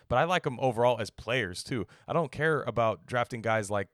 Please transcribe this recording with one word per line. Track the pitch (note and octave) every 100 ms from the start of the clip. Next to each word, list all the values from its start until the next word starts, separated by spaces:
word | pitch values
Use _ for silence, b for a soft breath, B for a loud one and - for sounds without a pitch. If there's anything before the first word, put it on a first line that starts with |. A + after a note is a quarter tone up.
| _
but | A#2+
I |
like | E3 F3+ D#3
'em | B2
overall | C3+ A2+ A#2+ A#2
as | G#2+
players, | - - B2+ G2 F2+
too. | - C3 F2 B -
I |
don't | D#3+ D#3+
care | - D#3 D3+
about | B2+ A2+ A2+ G2+ -
drafting | B2 A#2+ A#2+
guys | A2+ A2 G2+
like | G#2 G2